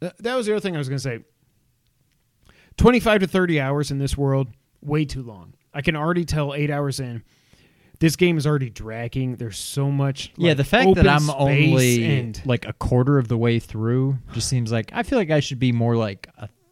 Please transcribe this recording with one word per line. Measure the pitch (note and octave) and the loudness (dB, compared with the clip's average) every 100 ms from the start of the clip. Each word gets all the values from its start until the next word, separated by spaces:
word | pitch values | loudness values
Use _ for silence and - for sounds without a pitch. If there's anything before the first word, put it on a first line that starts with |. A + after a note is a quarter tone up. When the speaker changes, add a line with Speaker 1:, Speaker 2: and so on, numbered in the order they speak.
Speaker 1:
th-, | - - | -14 -10
that | A#3 B3+ | -6 -4
was | G#3 | -2
the | |
other | G#3+ | -2
thing | G3 | -2
I | D#3+ | -4
was | C3 | -4
gonna | C3+ | -6
say. | C3+ A#2 - _ _ _ _ _ _ _ _ _ _ _ _ _ _ - | -6 -8 -14 _ _ _ _ _ _ _ _ _ _ _ _ _ _ 4
Twenty-five | A3+ B3 A3+ G#3 | 6 6 4 2
to | F#3 | 2
thirty | F#3+ F3 D3+ | 0 2 0
hours | C3+ C#3+ C#3 | 0 -2 -4
in | C#3 | -4
this | C#3 C#3 | -4 -2
world, | C#3 C3+ A#2+ - _ _ | 0 0 -2 -8 _ _
way | C#3+ D3+ | -4 -2
too | D3 C3+ | -2 -6
long. | A#2 G2 E2 _ _ | -12 -16 -20 _ _
I | C#3+ | -6
can | D3+ D#3 | -4 -2
already | D#3+ F3 | -2 -2
tell | D#3+ D3+ C#3+ | -2 -2 -4
eight | D3 D3 | -2 -2
hours | C#3+ C#3+ C3+ | -2 -4 -6
in, | B2+ A#2 - _ _ _ _ _ _ - | -8 -10 -14 _ _ _ _ _ _ 0
this | D#3+ - | 0 4
game | F3+ D#3+ | 2 2
is | C#3+ | 0
already | D3 B2 | 0 -2
dragging. | - A2 A2+ A#2 C3+ B2+ A#2+ | -8 -12 -10 -8 -6 -6 -6
There's | A#2 F#2 | -10 -10
so | - C#3 C#3 | -8 -4 -2
much, | C#3 C#3 C3+ - - | 0 -2 -4 -12 0
Speaker 2:
Yeah, | E3+ | 2
Speaker 1:
like, | C#3 | 2
Speaker 2:
the | |
fact | C3+ A3+ C#4 | 2 4 4
that | F3+ C#3+ | 6 6
Speaker 1:
open | |
Speaker 2:
I'm | D3 | 6
Speaker 1:
space | D3+ C#3 | 2 0
Speaker 2:
only, | C#3 C#3+ - C3 B2 A#2+ A2+ C3+ | 2 4 4 4 4 2 2 0
Speaker 1:
and | A#2 G#2+ B2+ | -2 -6 -4
Speaker 2:
like, | A#2+ G#2+ | -2 -4
a | |
quarter | - - B2 B2+ C#3+ | -6 0 2 4 2
of | A#2 | 2
the | A#2 | 0
way | A#2 A#2 | 2 0
through | - G#2+ A2+ B2+ C3+ C3 - | -2 -4 -2 0 0 -2 -6
just | A#2 - | -8 -2
seems | B2+ A2+ | -2 -2
like, | A#2 G#2+ | -4 -4
I | - | -8
feel | - A3 | -2 -2
like | D#3 | 2
I | D3+ | 0
should | - B2 | 0 0
be | B2+ | 0
more | A#2 A#2 A#2 | 2 2 0
like | G#2+ F#2+ - - | -2 -6 -16 -18
a | G#2 - _ | -18 -18 _